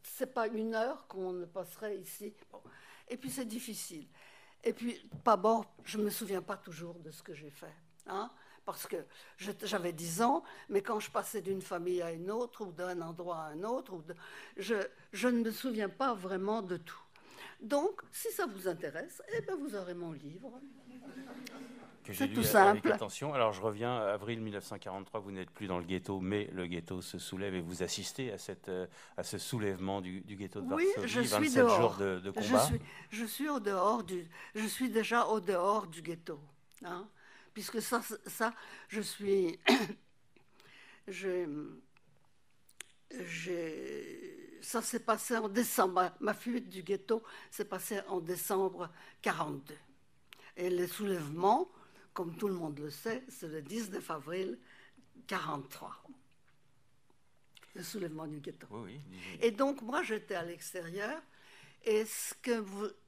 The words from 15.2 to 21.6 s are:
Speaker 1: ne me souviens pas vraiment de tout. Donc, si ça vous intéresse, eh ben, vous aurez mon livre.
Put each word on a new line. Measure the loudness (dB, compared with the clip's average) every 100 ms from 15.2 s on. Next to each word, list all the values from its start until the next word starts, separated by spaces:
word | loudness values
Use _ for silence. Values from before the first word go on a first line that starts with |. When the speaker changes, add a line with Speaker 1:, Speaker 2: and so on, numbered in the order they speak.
| 4
Speaker 1:
ne | 4
me | 2
souviens | 0 -2 0 0
pas | 2 2
vraiment | 2 0 0 2 0
de | 0 -4
tout. | -6 -16 -18 -20 -20 -16 -16 -12
Donc, | 2 4 4 0 -10
si | -6 -6
ça | -2 -2
vous | 0 -2
intéresse, | -2 -4 -6 -10 -12 -4 -4
eh |
ben, | -2 -4
vous | -4 -4
aurez | -6 -6
mon | -6
livre. | -6 -10 -12 -12 -14 -16 -18 -18 -16 -14 -14 -12 -12 -12 -12